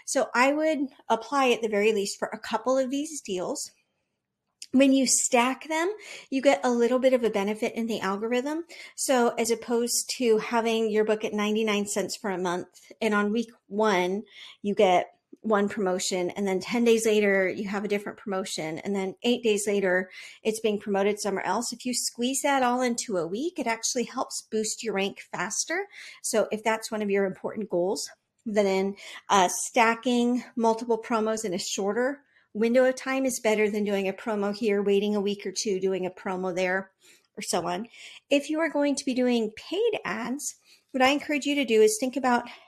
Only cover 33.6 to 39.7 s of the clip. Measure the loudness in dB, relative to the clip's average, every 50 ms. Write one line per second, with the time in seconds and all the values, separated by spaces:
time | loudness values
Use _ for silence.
33.6 | 2 2 0 -2 -2 0 0 0 -2 -2 -4 -4 -6 -4 -2 -2 -2 -2 -2 -2
34.6 | 0 0 0 2 2 2 2 2 2 2 0 0 0 -2 -4 -4 -6 -8 -6 -4
35.6 | -2 -2 -2 0 0 0 0 -2 -2 -4 -6 -6 -6 -6 -4 -4 -4 -4 -2 0
36.6 | 0 0 0 -2 -4 -6 _ _ _ -20 -20 _ _ _ _ -12 -6 -2 -2 -2
37.6 | -2 -2 -4 -4 -6 -10 -14 -18 -20 -20 -20 -20 -2 _ 2 2 2 0 0 0
38.6 | 0 0 0 0 0 0 0 -2 -2 -2 0 0 2 2 2 2 0 -2 -4 -10
39.6 | -10 -6